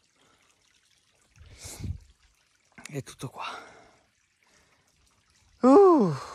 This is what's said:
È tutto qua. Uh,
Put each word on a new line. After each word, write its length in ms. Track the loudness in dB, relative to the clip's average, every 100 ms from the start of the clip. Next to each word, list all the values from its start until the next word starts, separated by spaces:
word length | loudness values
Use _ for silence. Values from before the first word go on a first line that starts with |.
| _ _ _ _ _ _ _ _ _ _ _ _ _ _ -20 -20 -20 -14 -14 -14 -20 _ _ _ _ _ _ -20 -16
È 140 | -16
tutto 260 | -16 -16 -18
qua. 140 | -14 -16 -16 -20 -20 _ _ _ _ _ _ _ _ _ _ _ _ _ _ _ _ _ _
Uh, 520 | 4 6 6 4 0 -4 -12